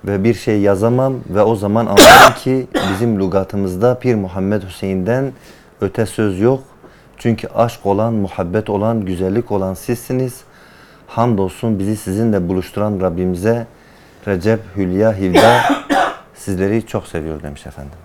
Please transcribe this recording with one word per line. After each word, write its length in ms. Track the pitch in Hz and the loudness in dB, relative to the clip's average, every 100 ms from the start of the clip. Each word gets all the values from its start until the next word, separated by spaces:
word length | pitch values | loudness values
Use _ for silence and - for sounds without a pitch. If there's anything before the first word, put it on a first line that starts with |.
| 95 | -4
ve 180 | 98 | 0
bir 100 | 107 | 0
şey 280 | 107 - 107 | 0 0 2
yazamam 540 | 101 95 113 123 135 127 - | 2 2 2 2 0 -2 -4
ve 120 | 92 | 2
o 140 | 107 110 | 2 2
zaman 300 | 101 107 117 | 0 0 2
anlarım 480 | 101 - - - - | 8 10 10 8 4
ki 240 | 131 131 123 - 95 | -2 -2 -2 -4 -4
bizim 280 | 95 117 104 | -2 0 0
lügatımızda 800 | 95 95 92 101 98 92 120 123 | 0 0 -2 -4 -4 2 0 2
Pir 160 | 127 110 | 0 0
Muhammed 480 | 95 95 95 104 | -2 -4 -2 -2
Hüseyin'den 720 | 95 - 98 95 92 123 135 123 - - - _ | -4 -8 -4 -2 0 -2 -2 -8 -20 -20 -20 _
öte 240 | 98 - 107 | -4 -2 -4
söz 340 | - 107 92 | 0 -2 2
yok. 240 | 113 135 131 - - - - - | 2 0 -4 -20 -20 -20 -20 -6
Çünkü 300 | 117 113 - | -2 -2 -4
aşk 380 | 110 117 - 98 | 0 0 0 -2
olan, 280 | 98 113 | 0 0
muhabbet 560 | 113 95 - 87 101 107 | 0 -4 -4 -2 -2 -2
olan, 360 | 98 107 113 92 | -2 0 -2 -4
güzellik 460 | 90 95 101 123 | -2 -2 -2 -2
olan 220 | 101 95 | -2 -2
sizsiniz. 680 | 92 - 120 - 131 127 - - - - - - - - | -6 -6 -8 -4 -4 -4 -8 -20 -20 -20 -20 -20 -20 -10
Hamdolsun 720 | - 120 104 95 - 117 101 | -2 2 2 0 -2 -2 -2
bizi 160 | 98 107 | -2 -4
sizinle 520 | - 95 117 101 85 | -4 -2 0 0 0
buluşturan 540 | 92 90 - 107 101 | -2 -4 -4 -4 0
Rabbimize." 680 | 92 85 92 90 104 117 117 - - - - - - | -2 0 -2 0 0 -2 -4 -18 -20 -20 -20 -14 -4
Recep 320 | 95 95 113 101 95 | -2 0 0 -2 -4
Hülya 420 | 92 92 110 104 | -2 2 0 2
Hivda 440 | 95 - 113 120 - 285 - 285 | 2 4 4 4 0 -2 -2 -2
<coughs> 360 | - - - - | -2 -6 -20 -14
"Sizleri 520 | - 92 98 110 110 | -8 -2 0 -2 -2
çok 200 | 110 - | -8 -6
seviyor." 360 | 85 80 76 | -8 -6 -8
demiş 240 | 76 71 73 | -10 -14 -16
efendim. 300 | 73 69 80 | -16 -16 -18